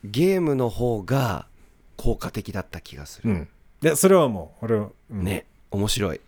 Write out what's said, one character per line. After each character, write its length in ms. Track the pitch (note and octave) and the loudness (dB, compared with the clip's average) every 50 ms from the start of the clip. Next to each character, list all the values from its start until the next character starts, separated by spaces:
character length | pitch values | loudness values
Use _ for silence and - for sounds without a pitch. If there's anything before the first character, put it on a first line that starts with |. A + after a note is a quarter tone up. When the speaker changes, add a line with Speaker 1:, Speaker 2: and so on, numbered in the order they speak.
| - | -12
Speaker 1:
ゲ 360 | G2+ G#2 B2 E3 F#3 F#3+ F#3 | -6 0 2 4 4 4 4
ー 20 | |
ム 140 | F3 D#3 C#3+ | 2 2 2
の 140 | C3 B2+ A#2 | 2 2 0
方 340 | G2+ - A#2+ B2 A#2 G#2+ F#2+ | 0 0 0 0 0 -2 -2
が 420 | E2 B2 C3+ C3+ A#2+ F#2+ D2+ - - - - - - _ _ _ - - - | 0 0 0 2 0 -2 -4 -8 -12 -20 -20 -20 -20 _ _ _ -20 -18 0
効 180 | - - A2+ | 0 2 2
果 160 | - - F2+ | 2 -2 -8
的 200 | - A2 G2+ - | -6 -6 -8 -6
だ 100 | - G2 | -8 -8
っ 40 | F2+ - | -8 -8
た 120 | - F#2 | -10 -14
気 140 | - - - | -14 -14 -16
が 100 | C2+ C#2+ | -16 -16
す 160 | - - - | -16 -18 -6
る。 80 | - A2+ | -2 -2
Speaker 2:
う 40 | G#2 | -2
ん。 160 | E2+ D2 - _ - _ _ _ _ | -2 -4 -8 _ -20 _ _ _ _
で、 160 | - D#3 D#3+ | 0 0 2
そ 140 | C#3+ - F#3+ | 4 4 6
れ 60 | F#3+ | 6
は 140 | F#3 D#3+ C3+ | 6 6 2
も 260 | A2 F#2+ D#2+ D#2 - - | 0 -4 -8 -12 -14 -10
う、 60 | - | -2
俺 100 | A2+ A#2 | 0 0
は、 140 | G#2+ G#2 G2 - _ _ _ | 0 0 -4 -10 _ _ _
う 40 | A#2 | -8
ん。 80 | G2+ F2+ | -4 -4
Speaker 1:
ね、 220 | F#2 G2+ - - _ _ _ - _ | -2 -4 -4 -8 _ _ _ -20 _
面 180 | - G2+ G2+ G#2+ | -4 -2 -2 0
白 280 | - - G2+ F#2+ D#2 | 0 0 -2 -2 -4
い。 60 | - _ | -6 _